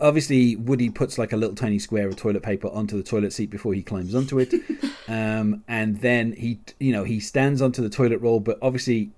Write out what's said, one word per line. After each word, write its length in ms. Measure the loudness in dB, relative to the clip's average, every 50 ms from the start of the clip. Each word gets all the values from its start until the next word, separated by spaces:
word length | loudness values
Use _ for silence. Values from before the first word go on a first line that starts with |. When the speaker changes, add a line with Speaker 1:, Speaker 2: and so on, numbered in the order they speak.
Speaker 1:
obviously 540 | 4 4 4 4 2 4 4 6 6 4 4
Woody 340 | 0 0 0 2 2 0 -2
puts, 280 | 0 -2 -2 -2 0 -4
like, 140 | -2 -2
a 40 | 0
little 200 | 0 0 -2 -2
tiny 220 | -2 -2 0 0 -2
square 260 | -2 -2 -2 0 0
of 80 | -2 -4
toilet 260 | -2 -2 -2 -2 0
paper 260 | -2 -2 -4 -2 -4 -6
onto 280 | -4 -4 -4 -4 -4
the 60 | -6
toilet 300 | -4 -2 0 0 0 0
seat 180 | -2 -4 -6 -6
before 240 | -6 -6 -4 -2 -2
he 80 | -2
climbs 320 | -4 -4 -6 -6 -4 -2 -2
onto 240 | -2 0 2 2 0
it. 140 | 2 2 0 -2
Speaker 2:
<laughs> 60 | -2 -4 -6 -6 -6 -6 -6 -10 -8 -6
Speaker 1:
Um, 560 | -4 -2 -2 -2 0 0 0 0 0 -2 -4
and 360 | -4 -2 -2 0 0 -2 0
then 300 | 2 2 2 4 2 0
he, 260 | -2 -4 -4 -4 -4 -6 -10 -18 -8 _
you 140 | 0 0
know, 100 | 0 0
he 160 | 0 -2 -2 -4
stands 440 | -4 -2 0 2 2 4 4 2
onto 180 | 2 0 0 0
the 80 | -2 -2
toilet 300 | 2 2 2 2 2 2
roll, 220 | 2 2 2 2
but 180 | 2 0 -2 0
obviously 500 | 0 0 0 0 0 0 0 0 0 -4 -8